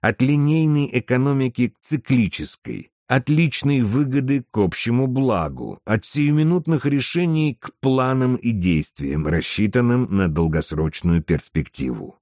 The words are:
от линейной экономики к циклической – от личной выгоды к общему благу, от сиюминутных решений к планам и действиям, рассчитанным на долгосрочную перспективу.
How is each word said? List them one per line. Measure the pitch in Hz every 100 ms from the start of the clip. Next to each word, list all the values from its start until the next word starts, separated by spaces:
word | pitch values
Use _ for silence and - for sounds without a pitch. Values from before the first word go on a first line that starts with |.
от | 104 -
линейной | 131 147 147 160 156 147 143
экономики | 127 - 127 139 139 131 - 120
к | _
циклической – | - 151 - 127 101 - 71 - - - - _ _
от | 131 127
личной | 151 165 - 139 139
выгоды | 110 120 143 135 131 139 -
к | 107
общему | 95 - 113 120 131
благу, | 127 135 101 76 65 57 - -
от | 110 -
сиюминутных | 147 147 151 156 180 160 156 147
решений | 143 131 175 175 156 151 127
к | - _
планам | 135 131 127 131 127 127
и | 120
действиям, | 110 90 80 76 - 69 73 76
рассчитанным | 82 - - 104 127 120 123 123
на | 98 92
долгосрочную | 78 82 80 - 78 78 - 85 85
перспективу. | - 78 - 80 71 - 64 60 - -